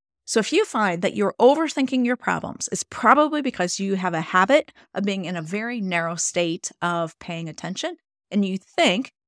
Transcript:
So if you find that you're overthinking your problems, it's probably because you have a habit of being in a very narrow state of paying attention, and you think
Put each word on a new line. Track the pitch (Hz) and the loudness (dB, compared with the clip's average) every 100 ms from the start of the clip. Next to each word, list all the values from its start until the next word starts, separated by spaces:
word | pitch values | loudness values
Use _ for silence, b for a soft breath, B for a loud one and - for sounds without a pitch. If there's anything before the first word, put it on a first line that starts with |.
| _ _ - | _ _ -2
So | 226 | 0
if | 208 | 2
you | 330 - | 0 0
find | 226 202 170 | 0 0 0
that | 190 202 | -2 0
you're | 202 - | -2 6
overthinking | 240 294 320 - 262 254 240 | 6 6 0 0 0 0 0
your | 247 | 0
problems, | - 165 - - - | -2 -4 -4 -10 -8
it's | 185 | -8
probably | - - 214 277 302 302 | -8 2 6 6 6 0
because | 262 - 180 - | -4 -4 -4 -2
you | 196 190 | -2 -2
have | 185 | -2
a | 160 | -2
habit | 160 185 196 294 - b b | 0 2 6 4 2 b b
of | - 202 | -4 -2
being | 196 | -4
in | 180 175 | -4 -6
a | |
very | 156 202 233 247 | -6 -6 -6 -6
narrow | 190 170 165 170 | -4 -2 -2 -4
state | - 180 170 165 - - | -4 0 0 -2 -8 -6
of | 175 170 160 - | -2 -2 -4 -8
paying | - 165 165 | -12 -8 -10
attention, | 156 165 190 359 320 _ _ _ | -10 -10 -6 -8 -8 _ _ _
and | 208 | 0
you | 196 190 | 0 -4
think | _ - 302 190 262 _ | _ 0 2 2 -4 _